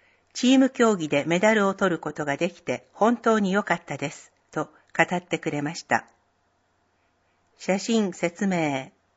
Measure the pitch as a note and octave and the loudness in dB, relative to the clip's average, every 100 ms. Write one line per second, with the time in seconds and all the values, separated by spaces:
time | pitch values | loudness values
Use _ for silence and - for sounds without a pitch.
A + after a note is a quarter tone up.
0 | _ _ _ - B3 C4 C4 - A3+ G3+ | _ _ _ -2 4 4 4 4 2 2
1 | D#3 C#3+ C#3 F3 G#3+ A3 G3 F#3+ F#3+ D#3+ | 0 -2 0 2 4 4 2 0 0 -2
2 | D3+ - D3 C#3+ E3+ - - B2 _ - | -6 -6 -4 -4 -4 -6 -8 -8 _ 0
3 | G#3+ A#3+ A#3 A3 G3 G3 - E3+ - C#3+ | 0 2 0 0 2 0 -2 -4 -6 -8
4 | C#3+ - - _ _ D#3+ - _ _ - | -8 -10 -20 _ _ -8 -8 _ _ 0
5 | E3 F3+ - E3 E3 D3 D3 E3 - A#2 | 0 -2 -4 -6 -4 -4 -6 -8 -2 -2
6 | - _ _ _ _ _ _ _ _ _ | -2 _ _ _ _ _ _ _ _ _
7 | _ _ _ _ _ _ - F#3+ - A3+ | _ _ _ _ _ _ -4 -2 0 0
8 | G3 - E3+ - G3+ F3+ D3+ C3+ C3+ _ | 0 -2 -6 -2 -2 0 -2 -4 -8 _
9 | _ | _